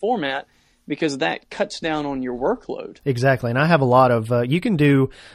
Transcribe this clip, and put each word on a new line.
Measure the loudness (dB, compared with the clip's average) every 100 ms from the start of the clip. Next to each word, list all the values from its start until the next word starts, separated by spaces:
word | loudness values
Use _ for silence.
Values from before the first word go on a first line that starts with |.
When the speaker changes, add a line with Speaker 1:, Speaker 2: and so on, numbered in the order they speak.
Speaker 1:
format | -4 -4 -4 -6 -10 _ _ _ -10
because | -4 -4 -2
that | -4 -4 -8
cuts | -6 -6 -6
down | -6 -4 -4
on | -6
your | -6
workload. | -4 -4 -4 -8 -12 -12 -6
Speaker 2:
Exactly. | -4 0 2 2 0
And | 0
I | 2
have | 4
a |
lot | 6 6 4
of, | 2 0
uh, | -2
you | 0 -2
can | 0
do | 2 4 4 2 -4 -20